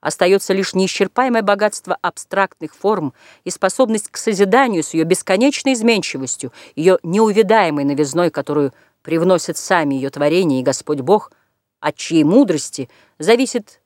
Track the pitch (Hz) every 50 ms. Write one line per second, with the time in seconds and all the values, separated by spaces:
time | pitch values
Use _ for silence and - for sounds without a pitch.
0 | - - - - 190 180 196 196 - - 196 196 190 - - 190 190 185 - -
1 | 196 190 _ - 254 269 240 226 214 196 202 202 214 214 - - _ 185 180 -
2 | - 175 - - - _ - 190 196 190 _ _ 160 156 _ _ - 202 220 190
3 | 156 135 - _ _ - - _ _ 143 - - - 190 - - 262 214 220 208
4 | - - _ - - 226 214 175 202 190 185 254 277 254 208 165 151 - - 165
5 | 160 165 185 - - - 190 196 240 294 277 - - 269 262 226 214 233 233 202
6 | 165 - - 139 135 123 - - - 120 _ - - - _ - 156 180 185 -
7 | - 165 175 208 220 220 196 214 214 185 220 226 196 165 151 147 139 139 143 139
8 | 151 135 135 165 175 165 - - 139 - 147 151 143 135 _ _ _ _ _ _
9 | _ - 165 165 165 185 185 165 - - 160 - - - 190 175 156 143 139 135
10 | 127 139 - - 143 147 156 180 190 160 135 131 127 147 127 - - - 151 143
11 | 123 143 202 214 - - _ _ _ _ _ _ _ _ _ _ - 151 - -
12 | - - - 160 151 151 185 254 285 190 170 147 - - - - 131 - _ _
13 | _ _ _ _ 151 180 233 240 269 - - 247 208 _ _ _ _